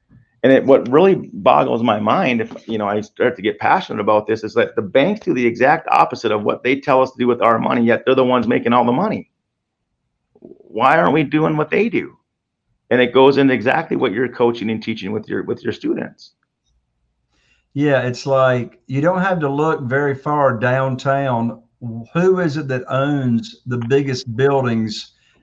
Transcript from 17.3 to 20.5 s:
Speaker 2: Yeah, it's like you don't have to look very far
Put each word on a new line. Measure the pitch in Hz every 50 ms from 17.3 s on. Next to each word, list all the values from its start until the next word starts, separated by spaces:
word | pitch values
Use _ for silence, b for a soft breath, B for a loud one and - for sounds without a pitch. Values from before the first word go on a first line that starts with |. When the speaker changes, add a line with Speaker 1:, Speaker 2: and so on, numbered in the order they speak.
| _ _ _ _ _ _ _ _
Speaker 2:
Yeah, | - 139 147 147 139 123
it's | 120 123 120 - -
like | 139 135 131 131 127 127 123 113 - _ _ _ -
you | 131 139
don't | 151 175 190 180
have | 185 196 185 165
to | 151 139
look | 139 143 156 160 156 139
very | 135 117 131 139 147 139 135
far | 135 - 147 147 147 139 131